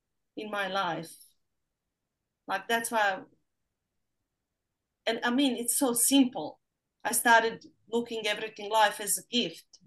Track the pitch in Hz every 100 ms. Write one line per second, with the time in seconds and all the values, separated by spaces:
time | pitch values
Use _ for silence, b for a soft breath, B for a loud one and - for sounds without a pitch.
0 | _ _ _ - 214 208 190 190 180 160
1 | 165 - - _ _ _ _ _ _ _
2 | _ _ _ _ - 190 190 233 233 226
3 | 202 190 - _ _ _ _ _ _ _
4 | _ _ _ _ _ _ _ _ _ _
5 | - 233 - 247 285 233 240 - 269 240
6 | - 277 247 190 147 - _ _ _ _
7 | - 220 247 226 226 226 - - _ 233
8 | 233 226 208 208 220 - 202 220 208 202
9 | 208 185 - 240 185 160 - -